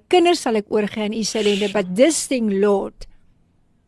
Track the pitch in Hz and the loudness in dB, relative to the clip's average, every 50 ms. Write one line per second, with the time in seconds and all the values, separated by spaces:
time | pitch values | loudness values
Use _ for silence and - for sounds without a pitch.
0 | _ - - 359 339 349 349 - - 277 220 214 202 - - 214 208 202 - 226 | _ 0 2 4 4 4 2 0 0 -2 -2 -2 -2 -2 -2 -2 -2 -2 -4 -6
1 | 214 208 220 226 214 - - 226 208 208 208 196 208 202 202 214 196 180 180 202 | -6 -6 -4 -4 -4 -4 -2 -2 0 0 0 0 -2 -2 -2 -2 -4 -2 2 4
2 | 269 330 311 - - - 277 247 226 214 196 196 202 208 202 196 - - - - | 4 4 4 0 -2 -4 -2 -2 -2 0 0 2 2 2 2 0 -2 -4 -10 -14
3 | - - - - _ _ _ _ _ _ _ _ _ _ _ _ _ | -20 -20 -20 -20 _ _ _ _ _ _ _ _ _ _ _ _ _